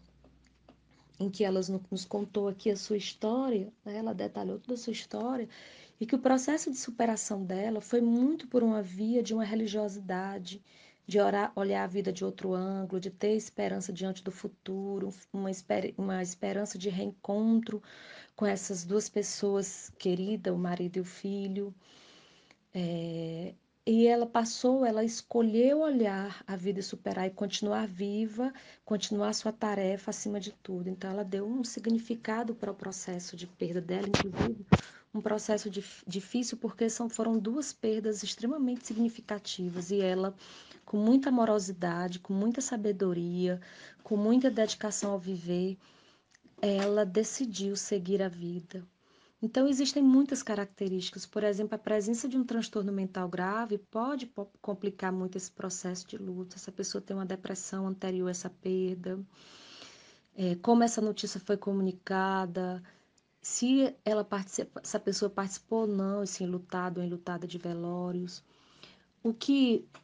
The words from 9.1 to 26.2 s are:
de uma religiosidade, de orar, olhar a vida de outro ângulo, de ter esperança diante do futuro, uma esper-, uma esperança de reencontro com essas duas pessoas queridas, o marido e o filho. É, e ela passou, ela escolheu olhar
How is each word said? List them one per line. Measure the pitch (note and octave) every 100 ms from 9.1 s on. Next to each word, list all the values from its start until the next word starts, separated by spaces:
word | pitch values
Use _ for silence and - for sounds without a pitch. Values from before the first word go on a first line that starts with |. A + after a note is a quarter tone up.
| A#3+
de | G#3
uma | A3
religiosidade, | G#3 A3 A3 G#3 G#3 G3+ F#3 F#3 G3 G3 F3+ G3 _ - - _ -
de | G3+
orar, | G3 G3+ G#3 G3+
olhar | G3 G3
a | F#3+
vida | G3 F#3+
de | F3+
outro | F#3+ F#3+ F#3+
ângulo, | F#3 F#3+ G3 F#3 F#3
de | F#3+
ter | F3+ G#3 A3
esperança | A3 - G3 G3 F#3
diante | F3 F#3+ F#3
do | G3
futuro, | F#3 G#3 - - F#3+ G3 G3 G3 G3 -
uma | G3 F#3+
esper-, | F#3+ - G#3 - -
uma | G3 F#3
esperança | F3+ - G3 G3 G#3 F#3+
de | G3
reencontro | F#3 G3+ - - G3+ A3 A3+ A3+ G#3+ - - - - - -
com | G#3
essas | G3 - F#3
duas | E3+ G#3 G#3+
pessoas | G#3 G3+ - G3+ G3 F#3+ - - -
queridas, | F#3+ F3+ F#3+ G#3+ F#3
o | F3
marido | F3+ F3 F3+ F#3
e |
o | F3+
filho. | - G3 G3+ G3 G3 G3+ - - - - - - _ _ _ _
É, | F#3 F3 E3+ E3 E3 E3 E3 F3+ - _ _ -
e | A3+ A#3
ela | A#3+ A#3
passou, | A#3+ A3+ - B3+ C4 A#3+
ela | A3
escolheu | A3+ A3+ - A#3+ A3+ A3+ B3+ D4+
olhar | D#4 B3+ G#3+ G3